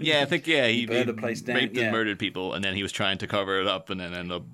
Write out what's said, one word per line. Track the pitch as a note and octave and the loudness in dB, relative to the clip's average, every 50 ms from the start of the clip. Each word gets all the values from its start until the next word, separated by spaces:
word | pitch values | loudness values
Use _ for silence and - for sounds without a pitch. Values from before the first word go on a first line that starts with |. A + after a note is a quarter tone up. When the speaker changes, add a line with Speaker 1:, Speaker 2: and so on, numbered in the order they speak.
Speaker 1:
Yeah, | D3+ D#3 D#3 C#3+ | 2 2 4 4
I | C#3 | 4
think, | C#3 F3 D3+ - D#3+ | 2 0 0 2 2
yeah, | D#3+ C#3+ B2+ | 4 4 6
he, | A2+ A2+ B2 | 4 4 2
Speaker 2:
He | A#2+ | 2
burned | A2 A2+ B2 B2 | 2 2 2 2
Speaker 1:
he | A#2 | 0
Speaker 2:
a | A2 | 0
place | A2 B2 A#2 A2 A2 | -2 -2 -4 -4 -4
down, | - B2 A#2+ | -2 0 0
Speaker 1:
raped | B2+ C3 G#2+ G#2+ | 0 0 0 0
and | B2 A#2 | 0 0
Speaker 2:
yeah. | A2 | 2
Speaker 1:
murdered | G#2+ A2+ A2 G#2+ G2+ - | 2 2 0 0 0 -2
people, | G#2+ F#2 - F#2+ F#2 F2+ - | -2 -4 -2 -4 -4 -4 -2
and | F2+ G2 | -2 -2
then | G2 F#2 | -2 -2
he | G2+ | -2
was | G2 F2+ | -4 -4
trying | - - G2+ F#2+ F#2+ F2 | -2 -2 0 0 0 -2
to | G2+ F#2 | -2 -2
cover | - G2+ F#2+ F#2+ F#2+ F#2+ | 0 0 0 2 0 2
it | F#2+ G2+ | 2 2
up, | F#2+ F#2 - - | 0 0 -2 -6
and | G2 F#2 | -8 -6
then | F2+ F2 F2 | -6 -6 -8
ended | F2+ F2 F2+ | -8 -6 -6
up | F2+ F2+ - - | -6 -8 -8 -10